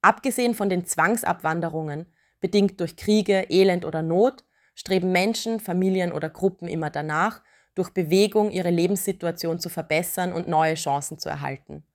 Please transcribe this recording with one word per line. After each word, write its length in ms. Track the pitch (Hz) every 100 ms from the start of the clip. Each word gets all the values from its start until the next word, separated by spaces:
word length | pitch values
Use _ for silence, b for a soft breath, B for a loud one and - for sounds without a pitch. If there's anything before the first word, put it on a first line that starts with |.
Abgesehen 520 | 185 220 269 247 247
von 160 | 226 202
den 160 | 180 175
Zwangsabwanderungen, 1200 | - 165 233 - 175 160 165 165 160 156 147 175 _ _ _
bedingt 400 | 185 202 196 196
durch 160 | 170 -
Kriege, 500 | - 214 202 196 190
Elend 340 | 185 190 175
oder 180 | 175 160
Not, 420 | 160 170 247 262 _ _ _
streben 380 | - - 190 185
Menschen, 480 | 180 196 220 226 226
Familien 520 | 220 180 185 190 175
oder 180 | 156 156
Gruppen 380 | - 190 190 175
immer 220 | 165 151
danach, 520 | 147 156 151 202 - b b b
durch 160 | - 180
Bewegung 600 | - 160 185 208 214 208
ihre 200 | 185 175
Lebenssituation 920 | 170 175 196 - 185 170 170 165 165
zu 80 | 175
verbessern 640 | 180 175 156 175 - 180
und 160 | 170 160
neue 260 | 156 160
Chancen 440 | 160 156 139 143 156
zu 100 | 151
erhalten. 560 | 147 143 135 - 147 _